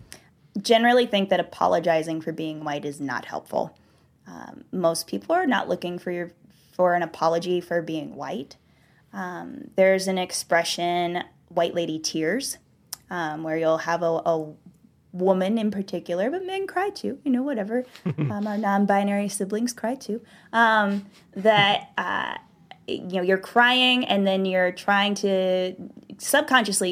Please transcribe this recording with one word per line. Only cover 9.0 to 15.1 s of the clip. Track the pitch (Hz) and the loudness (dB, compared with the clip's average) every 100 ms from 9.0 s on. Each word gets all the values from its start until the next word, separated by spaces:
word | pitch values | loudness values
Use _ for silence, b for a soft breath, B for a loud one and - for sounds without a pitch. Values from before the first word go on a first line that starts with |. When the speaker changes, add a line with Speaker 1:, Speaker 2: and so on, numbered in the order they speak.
| _ | _
Speaker 1:
Um, | 202 185 175 170 - - - | -10 -10 -10 -12 -14 -6 4
there's | 190 190 190 | 6 6 2
an | 190 | -2
expression, | 180 - - 170 170 - 175 175 175 175 - _ _ | -2 -6 0 2 2 -2 -2 0 -2 -4 -8 _ _
"White | 175 170 | -2 0
lady | 170 170 156 | 0 -4 -4
tears," | 156 165 160 214 277 - _ _ _ - _ | -4 -2 -2 -2 -4 -10 _ _ _ -18 _
um, | 180 160 151 | -6 -4 -6
where | 160 160 | -4 0
you'll | 160 160 | 2 2
have | 165 170 | 0 0
a, | 170 165 165 | 0 0 0
a | 165 156 151 - - _ _ _ | 0 -2 -12 -20 -20 _ _ _